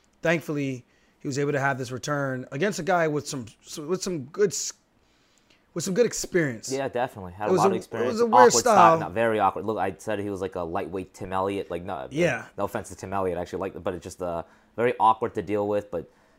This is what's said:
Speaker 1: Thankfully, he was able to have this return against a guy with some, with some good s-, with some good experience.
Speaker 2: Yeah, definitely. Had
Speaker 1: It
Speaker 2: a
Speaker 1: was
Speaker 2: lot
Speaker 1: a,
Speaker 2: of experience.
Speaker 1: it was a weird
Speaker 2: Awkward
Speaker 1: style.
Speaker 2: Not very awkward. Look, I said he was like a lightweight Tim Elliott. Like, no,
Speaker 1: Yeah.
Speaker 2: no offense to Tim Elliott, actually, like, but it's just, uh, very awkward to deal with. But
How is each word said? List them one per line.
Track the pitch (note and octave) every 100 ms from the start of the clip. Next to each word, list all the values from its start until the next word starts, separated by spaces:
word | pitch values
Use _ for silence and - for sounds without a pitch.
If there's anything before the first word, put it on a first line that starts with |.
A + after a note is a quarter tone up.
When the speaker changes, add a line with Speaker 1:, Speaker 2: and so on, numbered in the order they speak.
| _ _
Speaker 1:
Thankfully, | E3 E3+ - D3 C#3 B2 - _ _ _
he | D3
was | C3+
able | C#3+
to | C#3+
have | C#3 C3
this | B2
return | B2 - C#3+ C#3 B2+ B2+
against | C#3 G3 F#3
a |
guy | D#3+ F3 D#3+
with | D3 -
some, | C#3 G#2+ - - - D3
with | F3+
some | G3+ E3+
good | B2+ F#3 G3+
s-, | - - - _ _ _ _ _ _ _ _ _
with | F3
some | G3
good | F#3 A3+
experience. | - - F3+ D3 A2 A#2+
Speaker 2:
Yeah, | C3 C3+
definitely. | A#2 C3 - F2+
Had | F2+ G#2
Speaker 1:
It |
Speaker 2:
a |
Speaker 1:
was | -
Speaker 2:
lot | -
Speaker 1:
a, |
Speaker 2:
of | -
experience. | - A3+ A#3+
Speaker 1:
it |
was | A3+
a | A#3
weird | G#3+ B3
Speaker 2:
Awkward | A#3+
Speaker 1:
style. | A#3+ G3+ F3 E3
Speaker 2:
Not | E2+
very | F#2+ A#2 A2
awkward. | G2 -
Look, | G2+ G#2
I | F#2+ -
said | - G#2
he | G2+
was | G2
like | F#2+ F2+
a |
lightweight | E2+ F#2 E2 F#2+ F#2
Tim | - F#2+
Elliott. | F#2 F#2+ G2 -
Like, | F2
no, | F#2 E2 C2
Speaker 1:
Yeah. | C#3 E3+ A#2 - -
Speaker 2:
no |
offense | G2+ A2 F#2+
to | -
Tim | F#2+
Elliott, | G2 F#2+ E2+
actually, | F2+ F2+
like, | F#2+ -
but | F2+
it's | F2+
just, | F#2 -
uh, | F2 E2+ - _ _ -
very | A#2+ -
awkward | A2 A2 A2+
to | A2
deal | F2 G#2 G#2
with. | G#2 G2+
But | F2 C#2+ _ _